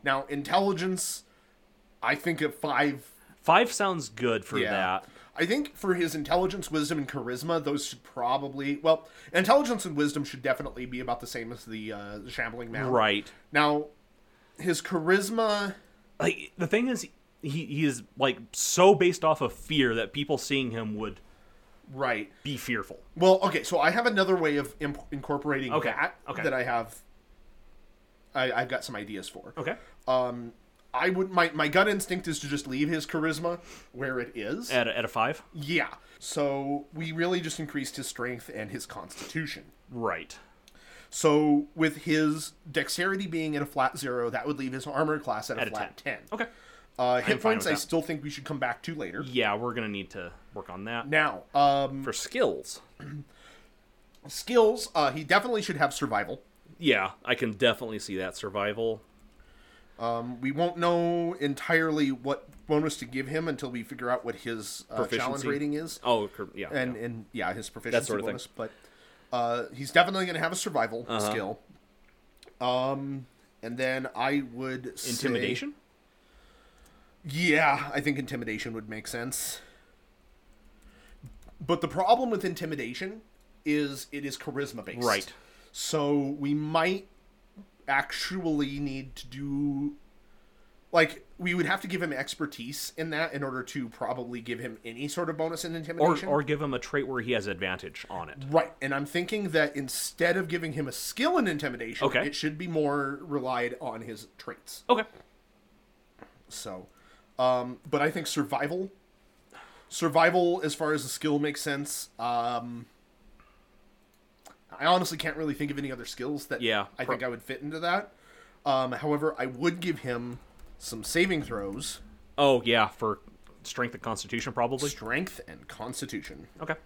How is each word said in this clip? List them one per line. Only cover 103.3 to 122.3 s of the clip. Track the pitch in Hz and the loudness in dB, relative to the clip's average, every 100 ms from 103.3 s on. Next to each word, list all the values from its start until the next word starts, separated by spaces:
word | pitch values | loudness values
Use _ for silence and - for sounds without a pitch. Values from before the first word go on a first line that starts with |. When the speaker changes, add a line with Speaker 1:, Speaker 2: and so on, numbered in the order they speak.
| 143 127 123 120 123 | -4 -2 -2 -2 -4
Speaker 1:
on | 135 113 | -8 -8
his | 113 107 - _ | -10 -12 -14 _
traits. | - - - - - | -14 -14 -16 -18 2
Speaker 2:
Okay. | 247 220 - - _ _ _ _ _ _ _ _ _ - _ _ | 2 2 -10 -20 _ _ _ _ _ _ _ _ _ -20 _ _
Speaker 1:
So, | - 110 95 95 _ - - _ - | -12 -10 -10 -14 _ -20 -20 _ 0
um, | 127 127 123 123 - | 2 2 0 -8 -2
but | 143 | 2
I | 151 | 2
think | 170 151 | 0 -4
survival, | - 147 131 143 175 190 - _ _ _ _ _ - - - - | -2 -2 0 0 -2 -6 -10 _ _ _ _ _ -20 -20 -20 -14
survival | - 165 151 165 180 175 180 | -2 2 6 6 6 4 2
as | 160 147 | -2 -2
far | 156 | 0
as | 151 | 0
the | 135 | -2
skill | - 151 147 | -4 0 2
makes | 147 147 | 0 -2
sense. | - 139 143 - - - | -4 -4 -4 -8 -10 -6
Um, | 117 120 117 120 120 120 123 _ _ _ - - - _ _ _ _ _ _ _ _ _ - - _ - | -2 0 0 -2 -6 -12 -14 _ _ _ -20 -20 -20 _ _ _ _ _ _ _ _ _ -20 -20 _ -2
I | 151 | 4
honestly | 180 175 160 | 4 4 -4
can't | 156 151 | -6 -4
really | 156 | -4
think | 139 147 | -2 -2
of | 139 | -4
any | 143 | -6
other | 127 113 | -8 -10
skills | - 123 147 - | -8 -4 -4 -6
that | 120 | -2
Speaker 2:
Yeah, | 120 107 98 - | 2 2 0 -6
Speaker 1:
I | 127 | -4
Speaker 2:
pro- | |
Speaker 1:
think | 123 | -2
I | 127 | -2
would | 117 | -6
fit | - 131 | -10 -8
into | 147 160 | -8 -4
that. | 170 185 208 - - - - - 143 | 0 0 -2 -16 -20 -20 -20 -8 0
Um, | 135 127 | 2 2
however, | 123 151 147 156 151 | -2 0 2 0 0
I | 131 | -6
would | 123 170 170 | 0 0 0
give | 175 151 | -4 -4
him | 127 120 120 120 - - - - | -4 -4 -6 -10 -16 -20 -20 -14
some | - 113 | -12 -10
saving | 104 170 190 170 | -2 2 2 2
throws. | - 113 101 117 147 - - - - | -2 -6 -6 -6 -8 -10 -16 -20 -14